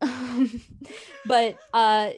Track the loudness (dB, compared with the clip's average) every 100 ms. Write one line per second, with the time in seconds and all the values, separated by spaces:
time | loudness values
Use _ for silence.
0 | -6 -4 -6 -2 -2 -2 -14 -20 -20 -20
1 | -20 -12 0 2 2 -4 -2 2 4 2
2 | 0